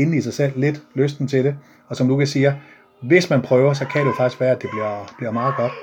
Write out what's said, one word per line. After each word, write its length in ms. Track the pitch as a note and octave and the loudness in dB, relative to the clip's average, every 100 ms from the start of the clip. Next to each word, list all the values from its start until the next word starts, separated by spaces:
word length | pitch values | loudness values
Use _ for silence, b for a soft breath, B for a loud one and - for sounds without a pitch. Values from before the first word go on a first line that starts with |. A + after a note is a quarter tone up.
inde 160 | D3+ D3 | 0 0
i 40 | |
sig 120 | A2+ | -2
selv 180 | B2 C#3 C3 | -2 -2 0
lidt 260 | C#3+ D3 - | -2 -2 -6
lysten 340 | B2+ C#3 C#3+ C3+ | -2 -2 -2 -2
til 160 | C3 | 0
det. 120 | C3+ C#3+ B B - | 0 -2 B B -10
Og 80 | C3 | -2
som 120 | B2+ | 2
Lukas 200 | C#3 C#3 | 2 0
siger, 260 | C#3 C#3 C#3 B B B _ | 2 2 2 B B B _
hvis 280 | B2 F3 F3 | 2 2 4
man 120 | C#3 | 0
prøver, 300 | - B2+ C#3+ | 4 4 4
så 140 | C#3 C3 | 2 -2
kan 140 | D3 | -2
det 60 | C3+ | 0
jo 60 | A2+ | 0
faktisk 240 | B2+ - | -2 0
være, 100 | B2+ | 0
at 120 | B2 | 0
det 80 | - | -4
bliver, 440 | A2 G#2+ G#2 G2 - | -4 -4 -6 -10 -10
bliver 120 | A#2 | -6
meget 220 | A2+ C3+ C3 | -2 -2 0
godt. 160 | A#2+ - | -2 -4